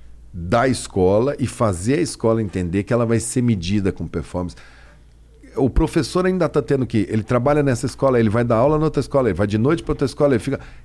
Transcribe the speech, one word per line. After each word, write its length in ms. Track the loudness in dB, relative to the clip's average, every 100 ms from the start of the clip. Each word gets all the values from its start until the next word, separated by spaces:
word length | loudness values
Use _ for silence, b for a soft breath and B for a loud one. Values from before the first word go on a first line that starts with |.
| b b -16
da 340 | -12 -2 2 2
escola 720 | 0 -4 2 4 4 2 -2
e 80 | -4
fazer 480 | 0 -2 0 0 0
a 40 |
escola 400 | -2 -2 0 0
entender 400 | -2 -4 -2 -2
que 100 | 0
ela 140 | 0 2
vai 140 | 0
ser 220 | 0 0
medida 500 | 0 0 0 0 0
com 140 | -4 -6
performance. 480 | -8 -6 -8 -8 -10 B B B B B -20 -20 -20 -12 -2
O 120 | 0
professor 560 | 2 2 0 0 0 0
ainda 220 | 0 0
tá 140 | 0
tendo 240 | 0 0 0
que, 200 | 0 0
ele 140 | -2
trabalha 380 | 0 0 2 2
nessa 220 | 2 0 -4
escola, 320 | 0 2 4
ele 100 | 2
vai 140 | 2
dar 120 | 2 2
aula 220 | 2 2
na 60 |
outra 160 | 0 -2
escola, 280 | 0 0 2
ele 80 | 0
vai 120 | 0
de 100 | 2
noite 240 | 2 0
pra 100 | -2
outra 140 | -2 -2
escola, 280 | 0 2
ele 80 | 2
fica, 180 | 0 -6 B B